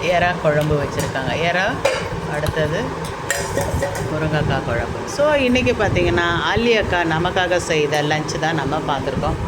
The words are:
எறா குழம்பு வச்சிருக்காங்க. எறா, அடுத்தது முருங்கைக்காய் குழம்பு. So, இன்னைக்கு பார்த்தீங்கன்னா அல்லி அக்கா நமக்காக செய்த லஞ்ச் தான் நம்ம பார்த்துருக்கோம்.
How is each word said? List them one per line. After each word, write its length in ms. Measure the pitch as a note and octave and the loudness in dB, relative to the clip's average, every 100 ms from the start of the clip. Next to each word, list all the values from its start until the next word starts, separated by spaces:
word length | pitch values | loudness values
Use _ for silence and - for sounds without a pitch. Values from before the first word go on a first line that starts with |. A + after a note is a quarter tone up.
| D#3 F3 | 2 2
எறா 140 | F3 E3+ | 2 2
குழம்பு 320 | E3 D3+ D3+ D3 | 2 2 2 0
வச்சிருக்காங்க. 500 | C#3 - - C3+ B2+ A#2+ E3 | 0 -2 -4 -2 -2 0 0
எறா, 160 | F3 G3+ C#4 - - - - - D3+ | 2 0 0 0 0 -4 -6 -4 -2
அடுத்தது 440 | D3+ - D3+ E3+ C4 - - - - - - - - - - - - | -2 0 0 0 -4 -4 -6 -8 -4 -4 -2 -2 -2 -2 -2 -2 -4
முருங்கைக்காய் 520 | D#3 D#3 D#3 D3 C#3 C3+ | -2 -2 0 0 0 0
குழம்பு. 320 | A#2+ A#2 - - - | -2 -2 -6 -6 0
So, 80 | D4 D4 B3+ | 2 4 4
இன்னைக்கு 260 | B3 A#3+ A#3 | 2 2 2
பார்த்தீங்கன்னா 460 | G3+ F3+ F3 F3 E3+ E3+ D3+ | 2 2 2 2 2 0 0
அல்லி 200 | G3+ A#3 A3+ | 2 4 2
அக்கா 180 | F#3+ F3 E3 D#3+ | 2 0 0 0
நமக்காக 440 | F3+ F3+ F3+ F3+ - | 0 0 2 0 2
செய்த 320 | D#3+ D3 D3+ D3 | 2 2 2 0
லஞ்ச் 240 | D#3 D3+ E3 | 0 -2 -2
தான் 160 | D#3 D#3+ | -2 0
நம்ம 180 | C3+ D3+ D#3+ | -2 -2 -2
பார்த்துருக்கோம். 480 | C#3 - - D3 D3 | -2 -2 -2 -2 -2